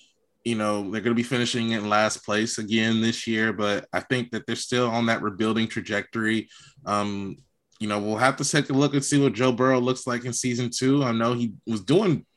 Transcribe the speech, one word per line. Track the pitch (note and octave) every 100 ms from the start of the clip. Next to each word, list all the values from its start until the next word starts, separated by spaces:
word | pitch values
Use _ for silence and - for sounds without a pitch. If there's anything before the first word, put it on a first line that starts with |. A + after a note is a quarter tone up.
| _ _ _ _ A#2
you | A2+
know, | G#2+ G#2 G2
they're | G#2+
gonna | G#2+ A#2
be |
finishing | A#2 B2 A#2+ B2 A2+
in | A2+ G#2
last | G#2 G#2+ -
place | - G#2 A2+ -
again | G#2 A2 A2+ A2+
this | A2+ A2+ -
year, | A2 A2
but | G2 G#2 G2+ -
I | F2+
think | - B2+ -
that | A2 -
they're | A#2
still | - B2 B2
on | A#2 A#2
that | A#2
rebuilding | G#2 F#2+ A2 A2 A2
trajectory. | - F#2+ G2+ G2 A2+ A2 A2+ - - - - -
Um, | G#2 G#2 G2+ G2 - _ _ _ _
you | G#2+
know, | G#2
we'll | G#2 G#2+
have | C3 C3+
to | C#3+
take | D3+ -
a |
look | C3+ C#3+
and | C#3+
see | - C#3+
what | C#3
Joe | A2 B2+
Burrow | A#2 C3 C3
looks | B2 B2 -
like | A#2+
in | B2
season | A#2 B2+ A#2+ B2
two. | - C3 C#3
I | C3
know | A2+ A#2
he | B2 A#2+ G2 -
was | A2
doing | F#2 E3 G#3 D3+ -